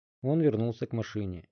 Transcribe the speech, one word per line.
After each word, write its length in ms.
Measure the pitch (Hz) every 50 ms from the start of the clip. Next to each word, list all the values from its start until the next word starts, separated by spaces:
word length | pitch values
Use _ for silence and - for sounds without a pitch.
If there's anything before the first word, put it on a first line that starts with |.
| _ _ _ _ -
он 180 | 127 151 165
вернулся 460 | 160 151 110 107 113 117 113 - -
к 60 | - -
машине 540 | 113 107 - - 107 101 95 90 87 82 _